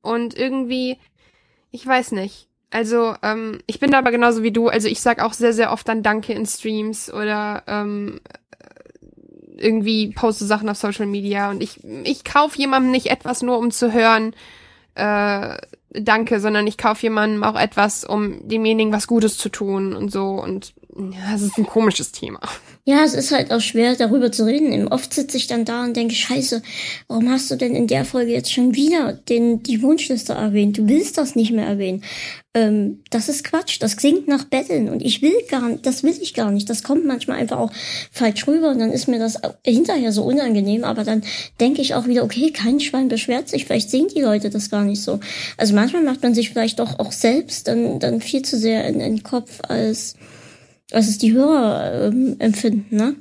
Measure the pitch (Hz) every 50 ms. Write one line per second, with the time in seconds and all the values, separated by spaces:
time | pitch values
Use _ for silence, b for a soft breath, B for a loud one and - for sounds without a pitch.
0 | _ 214 226 233 233 233 - - 254 262 254 269 262 240 254 254 254 254 262 _
1 | _ _ _ _ _ _ _ _ _ _ _ _ _ _ - 240 - 262 262 254
2 | 247 - 240 196 190 196 - - _ _ _ _ _ _ - 220 233 220 233 233
3 | 233 226 208 - - 208 214 226 220 220 214 - - - 214 - - 277 277 269
4 | 262 254 233 240 240 240 233 226 220 233 208 233 233 - - 226 208 220 - -
5 | - 247 233 - - 226 214 - 233 233 233 220 233 - - 214 - - 220 226
6 | 208 220 208 220 214 - 226 208 220 202 - - - 220 220 214 214 220 220 -
7 | - - - 208 208 214 214 208 208 208 208 - - - 208 208 208 208 208 208
8 | 202 202 - - _ - - - _ _ - _ - - _ - - - - -
9 | - - 50 50 50 50 50 50 50 50 50 - - 220 220 220 202 214 226 214
10 | 214 208 214 - - 226 220 - 214 202 214 208 214 214 208 - - 208 202 -
11 | 214 202 202 202 196 202 202 202 202 202 202 190 170 - - - - - 107 131
12 | - - 277 - - - - 277 294 311 - - 277 277 262 262 262 254 254 262
13 | - - 254 - - - 247 - 262 240 247 233 233 240 226 - 247 240 220 233
14 | 220 226 226 220 220 220 B B B B B B B B B B B B _ -
15 | 196 208 208 202 202 208 202 196 202 - - - - _ - _ _ _ - -
16 | 214 233 214 220 226 226 233 208 196 214 214 208 208 208 208 - - 226 220 -
17 | - 226 220 214 214 214 214 208 208 214 214 - - 214 - - 202 214 - -
18 | - - 202 208 208 202 - - - - 220 220 220 220 220 220 220 214 214 208
19 | 208 - 233 233 214 214 - - - 208 - - 214 196 196 190 196 196 196 196
20 | 202 202 196 196 196 196 196 196 - - 190 190 - - _ _ - _ - -
21 | 196 185 185 185 190 196 214 202 202 202 - - 214 - - 220 226 214 190 -
22 | - - - - - - - - - - B B B B B B _ - 277 285
23 | 311 302 - 269 269 - 294 277 - - 226 233 226 - - 226 233 240 254 254
24 | 247 220 220 277 247 233 214 - 226 220 240 294 311 285 - 202 202 - - 262
25 | 262 - - - 277 285 - 262 - - 247 233 226 226 233 240 247 247 233 240
26 | 233 233 233 233 - - 247 277 262 262 240 233 B B B B B B B B
27 | B B 233 226 226 247 254 262 269 - 269 254 262 247 240 240 240 220 247 269
28 | 262 254 - 254 240 233 233 247 233 - - - 247 254 220 247 285 302 339 339
29 | 277 208 - - _ - 240 233 233 233 233 226 226 - 240 214 226 262 311 349
30 | - - 269 226 - - - - 214 214 202 208 202 208 208 208 214 208 262 302
31 | 403 - - - 294 262 - - 226 214 233 220 208 - 202 202 196 185 185 196
32 | B B B B B B B B B _ _ 233 226 214 214 214 202 208 - -
33 | _ - - 233 220 - 285 285 - - - 320 - - - - - 226 - -
34 | - 285 311 381 285 - 285 277 277 - - 262 262 - 349 294 220 208 - -
35 | - 247 214 - - 302 370 480 466 - - 269 240 233 233 - - 269 262 -
36 | - 302 349 - 370 - - - 226 208 202 202 208 - 240 220 - - 269 -
37 | 349 285 262 233 - - - - 247 220 - 254 233 220 B B B B B B
38 | B B _ - 247 220 208 - - - 294 330 320 311 269 247 226 226 240 254
39 | - - 247 226 226 226 220 - - - - _ _ - 233 233 339 - 403 302
40 | 247 226 208 208 - - 254 285 285 247 220 208 196 202 208 226 240 247 226 220
41 | 214 220 220 220 208 B B B B B B _ 233 247 294 - 277 262 - -
42 | 233 247 240 247 233 214 - 240 269 311 302 - 208 233 254 285 285 - - 254
43 | 269 254 233 226 - - 240 254 277 - - 277 262 - - 220 - - - 262
44 | 311 392 - 311 277 226 208 208 208 208 202 214 202 - - 208 208 202 202 202
45 | - - 202 208 B B B B B B B B - 214 202 202 214 262 - 349
46 | 320 285 254 262 - 247 240 226 233 - - 240 226 226 - - 233 220 - -
47 | 226 208 - - - 226 240 294 330 - - - - - 240 233 233 233 - -
48 | - 240 240 226 226 - - 269 269 - - 233 214 226 226 220 - - - -
49 | 226 220 220 214 - - - 247 233 - - - - - - 233 226 220 220 220
50 | - - - B B B B B B B B B B B B B B _ - 226
51 | 220 202 208 202 - 220 220 254 269 294 320 294 240 214 - - - - - -
52 | - 208 214 254 262 262 - - - 226 208 - - 233 208 208 202 - 226 208
53 | 214 254 285 285